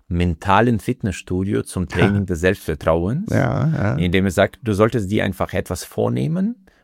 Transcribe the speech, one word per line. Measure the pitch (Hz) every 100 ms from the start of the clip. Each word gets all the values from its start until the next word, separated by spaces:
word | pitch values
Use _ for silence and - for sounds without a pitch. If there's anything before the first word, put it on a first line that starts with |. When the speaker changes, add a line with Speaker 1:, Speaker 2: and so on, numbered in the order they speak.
| -
Speaker 1:
mentalen | 87 87 80 98 98 123 110
Fitnessstudio | - - 104 - - 90 98 113
zum | - 92 87
Speaker 2:
<laughs> |
Speaker 1:
Training | - 98 101 95
des | 80
Selbstvertrauens, | 92 - - 76 82 82 90 147 220
Speaker 2:
Ja, | - - - 147
ja. | 156 101 131
Speaker 1:
indem | 87 95
er | 95
sagt, | 101 104 -
du | 107
solltest | 95 113 123 95
dir | 104 95
einfach | 92 87
etwas | 92 - 92
vornehmen | - - 110 120 143 175 208 247 _ _